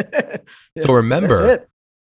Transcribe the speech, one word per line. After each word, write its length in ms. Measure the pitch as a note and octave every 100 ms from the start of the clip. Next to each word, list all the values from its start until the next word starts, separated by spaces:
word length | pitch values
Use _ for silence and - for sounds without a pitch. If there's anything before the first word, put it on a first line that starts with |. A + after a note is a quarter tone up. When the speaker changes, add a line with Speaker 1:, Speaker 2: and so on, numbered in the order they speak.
| G#3+
Speaker 1:
I 240 | D4+ - - - -
<laughs> 200 | _ -
Speaker 2:
so 140 | D3+
remember, 420 | B2 A2+ C#3+ G3 G2+
Speaker 1:
That's 200 | G#3+ A#3+
it. 40 | - _ _ _